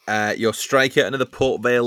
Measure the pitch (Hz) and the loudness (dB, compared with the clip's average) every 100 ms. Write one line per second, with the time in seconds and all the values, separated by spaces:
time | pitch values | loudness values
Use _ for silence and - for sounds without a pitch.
0 | - 107 107 - 110 107 - 135 131 147 | -4 -2 -2 -2 -2 -2 0 2 2 2
1 | 101 135 127 - 135 104 123 123 | 0 0 -4 -2 -2 0 0 2